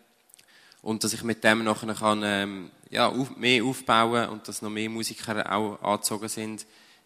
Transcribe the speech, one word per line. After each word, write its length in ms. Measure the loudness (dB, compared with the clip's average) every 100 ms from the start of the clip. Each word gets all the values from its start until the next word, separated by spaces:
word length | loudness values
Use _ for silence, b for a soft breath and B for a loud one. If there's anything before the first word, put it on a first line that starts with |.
| _ _ _ -20 b b b b
Und 200 | -6 -4
dass 100 | -2
ich 100 | -2
mit 200 | -4 2
dem 200 | 4 6
nachher 320 | 4 0 -2 0
kann, 260 | 2 2
ähm, 480 | 2 0 0 -6 -12 -18 -4
ja, 160 | 0 2
auf-, 280 | 2 -4 -2
mehr 260 | 2 4
aufbauen 640 | 2 -2 2 4 4 2 0
und 180 | -4 -10
dass 140 | -10
noch 80 | -6
mehr 200 | -4 -4
Musiker 640 | -4 -6 -6 -4 -4 -2
auch 300 | 0 -2 -2
angezogen 480 | 0 0 -2 -4 -6
sind, 380 | -8 -8 -10 -14 b b b